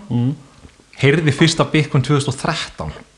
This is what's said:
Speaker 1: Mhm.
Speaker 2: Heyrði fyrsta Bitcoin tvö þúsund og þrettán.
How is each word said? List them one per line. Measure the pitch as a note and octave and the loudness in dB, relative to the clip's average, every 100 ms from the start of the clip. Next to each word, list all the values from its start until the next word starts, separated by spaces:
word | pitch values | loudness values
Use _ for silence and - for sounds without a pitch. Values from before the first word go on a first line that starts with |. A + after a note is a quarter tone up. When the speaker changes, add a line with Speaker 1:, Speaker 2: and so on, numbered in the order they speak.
| - | -4
Speaker 1:
Mhm. | A#2+ B2 D3 - - - _ _ - | -2 -2 -4 -10 -20 -20 _ _ 0
Speaker 2:
Heyrði | C#3 D#3 D#3 | 2 2 2
fyrsta | - D#3+ - C#3 | 2 2 2 0
Bitcoin | D#3 D3 C#3+ | 0 0 0
tvö | B2 C#3+ | 2 0
þúsund | C3 | 0
og | B2 | -4
þrettán. | - D#3 - - D#2 - - | -4 -4 -8 -10 -12 -12 -12